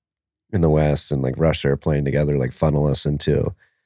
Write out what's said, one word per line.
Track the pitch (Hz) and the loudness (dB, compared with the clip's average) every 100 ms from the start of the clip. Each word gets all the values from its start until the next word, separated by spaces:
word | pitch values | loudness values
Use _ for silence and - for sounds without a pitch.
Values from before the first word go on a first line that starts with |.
| _ _ _ _ _ | _ _ _ _ _
in | 98 | 0
the | 82 | 2
West | 76 76 73 - | 4 2 0 -2
and, | 69 | -2
like, | 65 64 | -2 0
Russia | 80 78 71 | 0 0 -2
are | 69 | -2
playing | 82 73 69 | -2 -2 0
together, | 71 73 71 | 0 0 0
like, | 64 | -2
funnel | - 78 73 73 | -2 0 2 0
us | 69 73 | 0 -2
into | 73 - 71 - - _ _ | -2 0 0 -2 -6 _ _